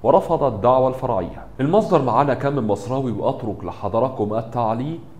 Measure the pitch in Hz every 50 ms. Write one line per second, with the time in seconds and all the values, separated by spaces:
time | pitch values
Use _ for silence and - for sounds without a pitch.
0 | - 220 262 - - - 170 147 143 135 110 98 101 120 127 131 131 131 127 131
1 | 135 127 117 95 87 82 - - - - - - 131 147 180 214 208 165 185 151
2 | 135 123 110 123 143 143 123 - 139 139 143 139 113 104 101 - - 117 131 135
3 | 135 123 107 98 78 120 135 - - 107 98 - - 87 85 - 104 101 98 113
4 | 127 131 131 - 107 101 104 113 - - - 120 117 110 113 120 135 151 165 165
5 | - - -